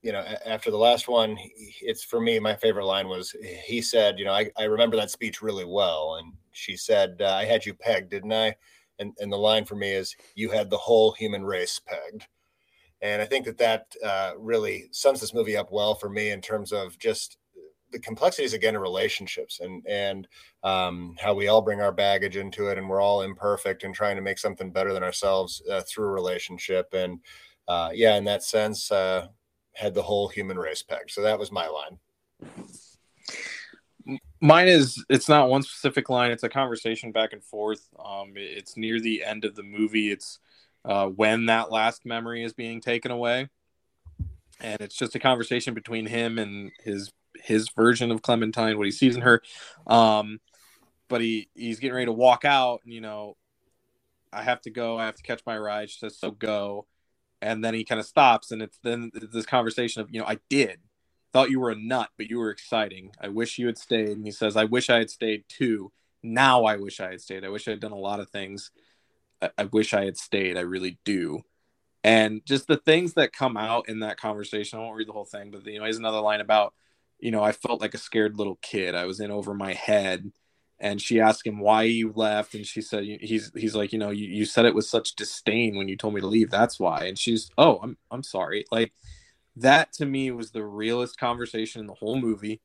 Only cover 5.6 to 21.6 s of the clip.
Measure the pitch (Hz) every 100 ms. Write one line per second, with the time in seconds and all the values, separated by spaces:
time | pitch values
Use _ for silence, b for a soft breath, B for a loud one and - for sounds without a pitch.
5.6 | 87 98 95 78 78 80 82 - _ -
6.6 | - 92 - 104 95 90 101 95 107 113
7.6 | 104 95 117 101 92 101 101 110 110 107
8.6 | b b b _ 104 - 101 101 107 110
9.6 | 104 104 101 98 92 - b - 110 107
10.6 | 101 101 - 117 110 - 110 101 98 92
11.6 | 90 - - 85 76 151 - _ _ _
12.6 | _ _ _ _ 104 104 107 135 123 -
13.6 | 117 113 - - 110 95 95 98 110 117
14.6 | 107 95 90 - 139 135 107 117 110 104
15.6 | 101 104 104 104 104 101 104 101 95 107
16.6 | 98 104 95 87 113 113 - - _ -
17.6 | 78 _ _ - - 110 165 180 131 110
18.6 | 110 107 95 92 92 - 95 - - -
19.6 | 90 90 - 101 101 98 95 b b b
20.6 | 98 95 90 87 87 85 101 101 101 110